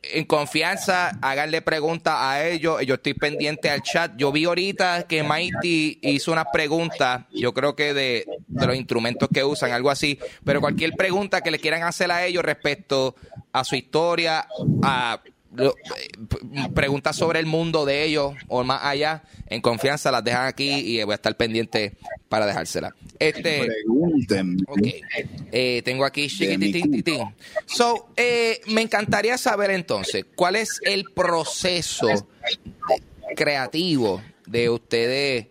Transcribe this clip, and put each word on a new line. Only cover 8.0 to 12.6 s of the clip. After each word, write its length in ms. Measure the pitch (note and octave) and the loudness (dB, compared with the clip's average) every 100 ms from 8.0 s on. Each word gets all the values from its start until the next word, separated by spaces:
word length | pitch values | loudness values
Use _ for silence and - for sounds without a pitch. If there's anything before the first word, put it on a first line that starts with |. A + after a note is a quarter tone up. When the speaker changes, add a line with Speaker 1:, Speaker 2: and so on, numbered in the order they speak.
| C3 A#2 - - - | 0 0 -4 -12 -8
Speaker 1:
de 200 | - B2 | -2 0
los 80 | C3 | 0
instrumentos 520 | A#2 A#2 A#2 A#2+ C#3 | -2 0 0 -2 0
que 100 | C#3+ | 2
usan, 280 | C#3 D3 B2+ | 2 0 0
algo 180 | A#2+ C3+ | 2 2
así. 280 | C#3 D3 C#3 - - - | 2 0 -2 -8 -8 0
Pero 160 | C#3+ | 2
cualquier 320 | D3 - D#3+ | 2 0 -2
pregunta 480 | D#3+ F#3+ F#3 G3 F#3 | 0 0 2 0 0
que 100 | E3 | 0
le 80 | D#3 | 0
quieran 240 | D#3 D#3+ | -2 0
hacer 260 | E3+ - F3+ | -2 0 0
a 140 | F3 F3+ | 2 0
ellos 180 | F3+ D#3+ | 0 0
respecto 680 | D3 | 0